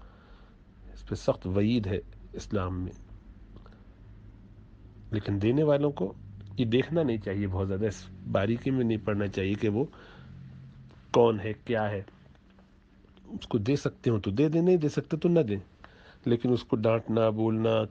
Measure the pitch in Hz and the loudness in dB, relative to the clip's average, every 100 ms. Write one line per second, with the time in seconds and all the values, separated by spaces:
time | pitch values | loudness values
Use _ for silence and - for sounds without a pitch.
0 | - - - - - - - - - - | -20 -20 -20 -20 -20 -20 -20 -20 -20 -18
1 | - 101 - 123 92 95 104 123 101 95 | -8 -2 -2 -2 0 2 2 2 0 -4
2 | - - - - - 104 92 90 90 - | -6 -16 -16 -14 -6 -4 -2 -4 -6 -10
3 | - - - - - - - - - - | -18 -20 -20 -20 -20 -20 -20 -20 -20 -20
4 | - - - - - - - - - - | -20 -20 -20 -20 -20 -20 -20 -20 -20 -20
5 | - 107 - 101 104 135 156 143 143 139 | -6 -4 -2 2 4 4 4 4 2 0
6 | 95 - - - - - 117 123 127 165 | -6 -6 -16 -18 -10 -2 2 2 2 0
7 | 151 113 101 98 101 95 95 95 107 - | 0 0 -2 -2 -2 -2 -2 -2 -2 -4
8 | - - - 110 104 117 139 131 117 107 | -12 -14 -2 0 2 0 0 0 2 0
9 | 101 101 101 98 95 104 110 101 143 - | 0 0 0 0 0 0 0 0 -2 -6
10 | - - - - - - - - - - | -20 -20 -18 -18 -18 -18 -20 -20 -20 -20
11 | - 123 117 107 98 104 - 113 107 101 | 2 6 6 4 -4 -8 -4 -2 -2 -4
12 | 101 - - - - - - - _ - | -10 -18 -20 -20 -20 -20 -20 -20 _ -20
13 | - - - 214 - 123 101 143 131 - | -20 -20 -16 -14 -4 -2 0 0 -2 -2
14 | 127 110 101 101 156 165 175 180 147 143 | -2 0 0 0 2 4 4 4 2 -2
15 | - 151 175 170 120 101 - - - - | -4 -2 4 4 4 -2 -6 -18 -20 -20
16 | - - - 117 127 120 - 120 113 113 | -20 -8 0 2 2 0 0 2 4 2
17 | - 110 113 107 113 110 113 110 107 | 2 2 2 2 0 2 2 2 0